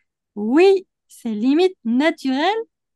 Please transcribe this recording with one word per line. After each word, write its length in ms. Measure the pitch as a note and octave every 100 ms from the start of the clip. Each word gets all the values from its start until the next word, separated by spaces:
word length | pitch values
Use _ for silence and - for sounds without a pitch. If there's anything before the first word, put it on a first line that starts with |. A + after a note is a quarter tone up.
| _ _ _ -
Oui, 500 | G#3+ C4+ F#4+ G4 - _ _
c'est 260 | - A#3
limite 420 | G#3+ A#3+ D4 F#4 F#4
naturel 640 | A3+ B3 D#4 D#4+ C4+ C4 E4 A4 A4+ _ _